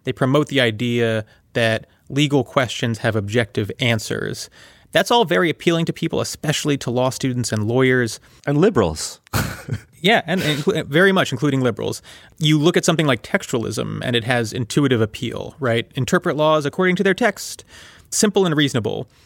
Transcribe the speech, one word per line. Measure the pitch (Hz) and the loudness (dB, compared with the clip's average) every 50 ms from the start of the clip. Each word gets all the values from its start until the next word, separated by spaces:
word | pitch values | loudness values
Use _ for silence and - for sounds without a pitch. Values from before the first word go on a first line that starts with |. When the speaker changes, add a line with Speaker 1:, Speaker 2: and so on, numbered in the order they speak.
| _ | _
Speaker 1:
They | 131 123 | -8 -4
promote | - 143 127 135 151 147 - | -2 0 2 2 2 2 0
the | 139 135 | 0 0
idea | 127 117 110 104 123 120 120 120 117 113 110 110 104 - _ _ _ _ - | 0 0 0 -2 -2 -2 0 0 0 0 0 -2 -4 -8 _ _ _ _ -2
that | 123 117 113 110 110 - - _ _ _ - | 0 0 0 0 -2 -4 -10 _ _ _ -6
legal | - 139 151 143 143 139 123 | 0 0 2 2 2 2 0
questions | - - 143 131 113 - - - 120 113 - | 0 0 -2 -2 0 -2 -4 -4 -4 -2 -2
have | - 117 107 | -2 -2 0
objective | 110 101 101 101 123 117 - - - 107 98 - - | 0 -2 -2 0 -2 -2 0 -2 -4 -4 -4 -4 -2
answers. | 135 120 117 110 - - - - 104 104 110 - - - _ - - - - _ _ _ | 0 0 0 0 -2 -4 -6 -6 -6 -6 -8 -8 -12 -14 _ -20 -20 -20 -20 _ _ _
That's | - 156 185 - | 0 0 2 4
all | 240 240 233 | 4 2 4
very | 151 175 180 185 165 | 4 2 2 2 0
appealing | 147 - - 180 170 165 165 | -2 0 0 0 2 2 0
to | - - | -2 -2
people, | - - 156 - - | -4 -4 -4 -2 -4
especially | 107 - - - - 151 147 - - 147 143 131 | -4 -4 -6 -6 -4 -4 -2 -2 -2 -2 -2 -2
to | - - | -2 -2
law | 117 123 127 131 | 0 0 0 0
students | 127 - - 135 123 123 117 - | 0 -2 -4 -2 -2 -2 -2 -2
and | 113 107 104 107 | -2 -2 -2 0
lawyers. | 117 127 131 127 127 127 123 113 - - - _ _ _ _ | 2 2 4 4 4 2 0 -2 -4 -10 -16 _ _ _ _
Speaker 2:
And | - 143 147 | -2 2 4
liberals. | 175 220 196 123 101 82 80 - - - - - _ _ - | 4 4 4 4 2 2 0 -2 -6 -10 -10 -14 _ _ -2
<laughs> | - - - - - - - - - - - _ - | -2 -2 -2 -6 -10 -8 -8 -8 -8 -8 -14 _ -4
Speaker 1:
Yeah, | - 185 233 - - | 0 2 2 2 2
and, | 156 175 190 | 0 -2 -2
and | - 151 151 135 151 | 0 -2 -2 0 0
inclu-, | 190 175 160 151 | -2 -2 -2 -4
very | - 139 160 190 196 | 0 2 4 4 4
much, | 190 190 143 - 139 | 4 2 0 0 -2
including | 120 - 147 135 135 | -2 0 0 2 2
liberals. | 127 123 107 - 107 104 113 - - - - - - - _ - | 0 0 -2 -2 -4 -6 -6 -8 -12 -18 -20 -20 -20 -20 _ -2
You | 160 151 156 151 | 2 2 4 4
look | 143 175 175 185 | 4 2 2 2
at | - | 2
something | - 165 151 160 | 2 2 2 2
like | 143 127 117 | 2 0 0
textualism, | - - - 196 - - - 120 110 101 107 123 117 104 104 104 | -2 -4 -4 -4 -2 -2 -4 -4 -2 -4 -4 -4 -6 -6 -6 -6
and | - - 120 | -4 -2 -2
it | 120 110 | -2 0
has | 120 127 120 117 110 - | 0 0 0 -2 -2 -4
intuitive | - 120 107 - 156 147 135 127 113 | -6 -6 -2 0 2 2 4 4 2
appeal, | 110 104 - - - 120 107 - 98 - - - | 2 0 -2 -6 -8 -8 -8 -8 -10 -12 -10 -6
right? | 143 120 113 117 113 - _ | -2 0 0 0 -2 -4 _
Interpret | - 127 - - 180 - 175 139 143 | -6 -2 0 0 0 0 0 0 2
laws | 151 156 156 156 143 | 2 4 4 2 0
according | 143 - - 185 185 180 | -2 -2 0 0 2 2
to | 185 196 | 2 2
their | 190 185 | 0 2
text. | - 247 214 - - - - - - - _ - - - - - - - _ | 2 0 0 0 -2 -8 -14 -14 -16 -18 _ -20 -20 -20 -20 -20 -20 -14 _
Simple | - - - 214 - 208 190 | 0 0 2 2 4 4 2
and | 180 156 | 4 2
reasonable. | 143 147 131 - 127 101 110 98 104 123 - _ _ _ | 2 2 2 0 0 -2 -2 -4 -6 -8 -10 _ _ _